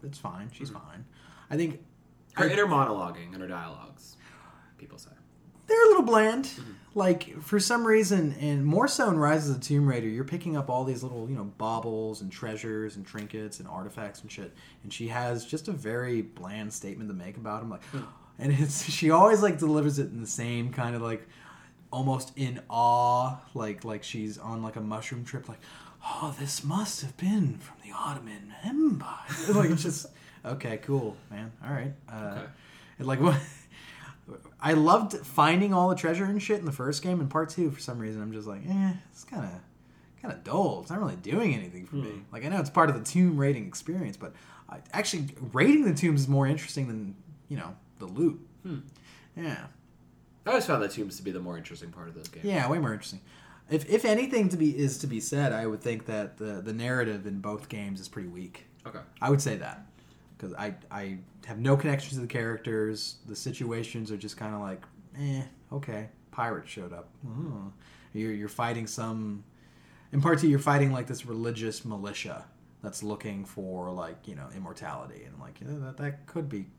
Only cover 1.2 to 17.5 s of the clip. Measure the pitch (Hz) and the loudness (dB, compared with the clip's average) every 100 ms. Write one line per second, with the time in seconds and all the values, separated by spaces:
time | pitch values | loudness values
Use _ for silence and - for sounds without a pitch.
1.2 | - - - 147 170 139 - _ _ _ | -20 -20 -6 -2 -2 -4 -14 _ _ _
2.2 | _ - - 202 208 147 127 101 87 82 | _ 2 2 4 4 6 4 2 -4 -8
3.2 | 85 92 92 90 82 67 58 - - - | -12 -12 -10 -8 -10 -12 -18 -20 -20 -20
4.2 | - - - - - - 143 - - - | -20 -20 -20 -20 -20 -20 -20 -20 -20 -20
5.2 | - _ - - - 440 453 392 240 220 | -20 _ -20 -20 2 10 10 10 10 8
6.2 | 214 233 269 - - 98 - 214 185 175 | 8 4 -4 -8 -14 -16 -8 2 4 4
7.2 | - - 156 208 202 233 226 220 202 196 | 0 -12 0 2 4 4 6 6 8 4
8.2 | 156 143 147 143 139 170 269 - 240 165 | 4 2 0 2 4 6 4 4 4 6
9.2 | 147 156 147 127 - 143 143 123 113 110 | 6 4 2 -2 2 4 4 4 0 -2
10.2 | 135 175 170 151 139 127 131 123 131 120 | -4 -4 -2 -2 0 0 0 -2 -4 -6
11.2 | 113 131 101 101 110 113 117 110 110 107 | -6 -6 -6 -6 -2 -2 -2 -2 -4 -6
12.2 | 98 - 117 107 113 107 107 104 95 110 | -10 -8 -8 -6 -6 -4 -6 -8 -14 -12
13.2 | 104 110 107 - 92 90 98 101 104 - | -10 -10 -10 -12 -10 -10 -10 -10 -10 -12
14.2 | 107 - 92 - - - 104 - 117 117 | -16 -14 -14 -16 -20 -18 -14 -8 -4 -2
15.2 | 123 120 117 156 151 170 107 117 123 117 | -2 -4 -4 -6 -4 -6 -4 -4 0 -2
16.2 | 104 - 90 104 107 104 98 101 110 95 | -2 -8 -10 -8 -8 -8 -10 -8 -8 -8
17.2 | 90 101 110 | -10 -10 -8